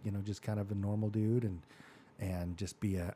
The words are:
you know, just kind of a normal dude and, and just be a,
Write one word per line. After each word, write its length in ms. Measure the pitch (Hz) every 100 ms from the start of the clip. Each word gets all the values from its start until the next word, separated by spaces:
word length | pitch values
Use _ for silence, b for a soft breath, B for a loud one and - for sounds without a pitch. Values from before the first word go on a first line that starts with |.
you 60 | 107
know, 100 | 101
just 200 | 98 101
kind 180 | - 104
of 120 | 101
a 40 | 101
normal 340 | 101 104 107
dude 340 | 107 107 120
and, 180 | 113 90 b b b b b -
and 380 | 98 90 87 85
just 220 | 98 -
be 160 | 107 95
a, 180 | 87